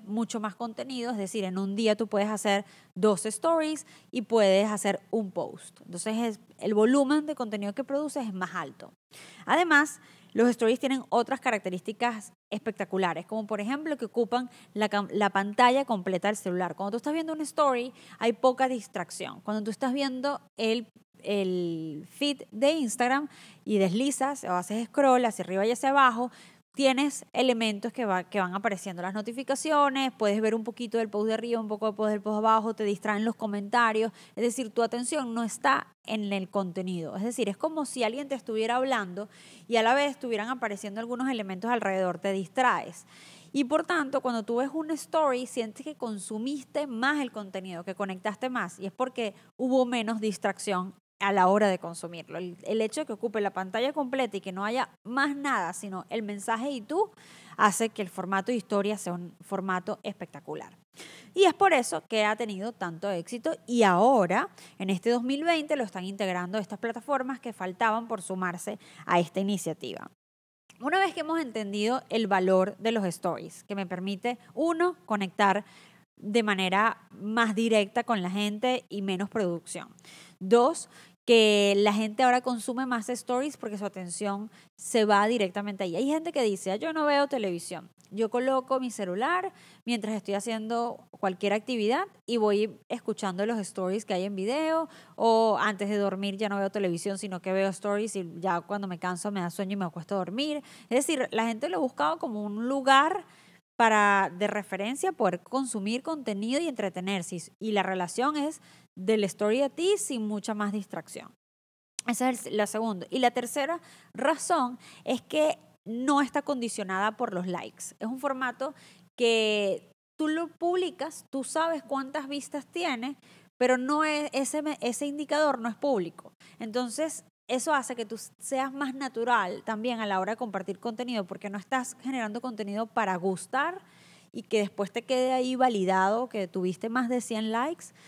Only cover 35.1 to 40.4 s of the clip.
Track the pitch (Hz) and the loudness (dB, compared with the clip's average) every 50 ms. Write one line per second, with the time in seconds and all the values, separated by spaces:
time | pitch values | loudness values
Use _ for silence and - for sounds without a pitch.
35.1 | 320 302 262 233 226 233 233 214 - - - 277 269 - - - _ _ _ - | -2 -2 -2 -2 -2 -2 -2 -4 -2 0 2 2 2 2 0 -6 _ _ _ -6
36.1 | 220 214 208 202 202 196 190 180 - 202 190 180 165 190 180 185 185 170 160 151 | -4 -4 -2 -2 -2 -4 -4 -2 -2 -2 -2 -2 -4 -6 -4 -4 -4 -4 -4 -6
37.1 | - 170 202 240 233 - 226 202 190 - - 320 320 311 285 - - 254 233 214 | -6 -4 -4 -4 -2 -2 -2 -2 -2 -2 -4 -2 -2 -2 -4 -4 -2 -2 -2 -2
38.1 | 233 277 294 277 277 240 - - 220 220 220 226 240 254 262 269 254 226 202 180 | -2 -4 -6 -6 -6 -6 -6 -4 -2 -2 0 0 0 2 2 2 0 0 -2 -4
39.1 | 180 202 208 196 - - - - - - - - 233 226 220 226 254 277 285 285 | -6 -10 -10 -10 -14 -20 -20 -20 -20 -18 -4 2 2 4 6 6 6 4 4 2
40.1 | 262 - - 240 226 202 | -2 -4 -4 -2 -2 -2